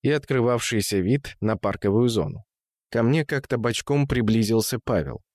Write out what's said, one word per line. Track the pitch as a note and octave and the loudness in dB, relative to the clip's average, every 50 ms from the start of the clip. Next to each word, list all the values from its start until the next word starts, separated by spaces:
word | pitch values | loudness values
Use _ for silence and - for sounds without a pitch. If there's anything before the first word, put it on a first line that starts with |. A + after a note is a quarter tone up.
и | - C3+ | 2 0
открывавшийся | D3+ D3 - - C3+ B2+ A#2 B2 B2 A#2 - - A#2+ G#2+ G2 - G#2 G2 | 0 0 -2 -2 0 0 2 2 0 0 -2 -2 -2 -2 0 0 -2 0
вид | F2+ G2 C3 C#3 - - - _ | 2 2 0 0 -2 -8 -10 _
на | G#2 G#2+ A2 | -2 -2 -2
парковую | - - G2+ F#2+ - - G2+ G2 A2+ B2 A#2+ | 0 -2 -4 -4 0 0 2 2 4 2 2
зону. | A2+ G#2 D#2+ - - G#2+ - _ _ _ _ _ _ _ _ _ | 2 0 -2 -2 -6 -12 -16 _ _ _ _ _ _ _ _ _
Ко | - A#2+ | -2 0
мне | A2+ A#2 C#3+ E3 D3 | 2 2 2 0 0
как-то | - D3+ C3+ - - B2+ A#2+ | -2 -4 -6 -2 -2 -4 -2
бочком | A2 A#2+ A#2 - - - C#3+ C#3+ C#3+ C#3 | 0 -2 -2 -4 -2 -2 0 0 0 0
приблизился | B2+ B2 A2+ G#2+ A2 A2+ A2 G#2 A2+ A2+ G#2+ - - A2+ | 0 0 2 2 2 2 2 2 2 0 0 0 -6 -6
Павел. | _ - A#2+ F2+ D2 C2+ A#1 - _ _ | _ -2 -2 -2 -2 -4 -8 -12 _ _